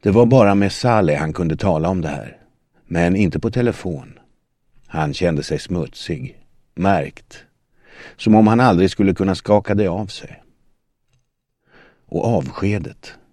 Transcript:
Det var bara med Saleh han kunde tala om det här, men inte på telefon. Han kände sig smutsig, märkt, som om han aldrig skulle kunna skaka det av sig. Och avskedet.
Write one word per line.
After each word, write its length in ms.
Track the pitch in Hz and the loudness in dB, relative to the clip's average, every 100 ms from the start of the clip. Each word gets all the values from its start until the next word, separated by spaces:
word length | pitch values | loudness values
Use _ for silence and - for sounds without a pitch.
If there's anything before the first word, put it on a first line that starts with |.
Det 100 | 104 | 4
var 160 | 101 120 | 4 6
bara 280 | 131 104 | 6 4
med 180 | 101 98 | 4 0
Saleh 480 | - 127 113 90 73 | -2 0 2 2 0
han 120 | 78 | -2
kunde 240 | 78 85 78 | -4 -4 -2
tala 320 | 101 80 82 | 0 0 0
om 120 | 92 | -2
det 80 | 80 | -4
här, 300 | 71 55 - _ _ _ _ _ | -8 -12 -18 _ _ _ _ _
men 300 | 85 87 95 | -2 0 2
inte 240 | 98 78 | 0 0
på 100 | 113 | -4
telefon. 680 | 123 120 - 92 76 62 - _ _ _ _ _ _ _ | -2 -2 -2 -8 -10 -14 -20 _ _ _ _ _ _ _
Han 280 | 82 78 | -6 -6
kände 280 | 69 90 78 | -2 -2 -2
sig 160 | - 76 | -4 -8
smutsig, 800 | - 90 78 - - 80 127 - _ _ _ | -6 -6 -8 -12 -10 -10 -10 -16 _ _ _
märkt, 720 | - 95 92 71 - _ - _ _ _ _ _ - - - | -4 0 0 -2 -12 _ -20 _ _ _ _ _ -20 -20 -6
som 180 | - | 4
om 120 | 107 107 | 6 6
han 140 | 113 | 4
aldrig 300 | 127 87 95 | 4 4 2
skulle 240 | - 98 | 2 0
kunna 200 | 87 98 | 0 -2
skaka 400 | 92 - 104 - | -2 2 0 2
det 120 | 104 98 | -2 0
av 200 | 87 101 | -2 -8
sig. 360 | - - - _ _ _ _ _ _ _ _ _ _ _ _ _ _ _ _ _ | -12 -18 -20 _ _ _ _ _ _ _ _ _ _ _ _ _ _ _ _ _
Och 180 | - | -4
avskedet. 920 | 110 110 65 - 98 104 62 - - - _ | 0 0 -2 -4 -2 -2 -6 -14 -20 -20 _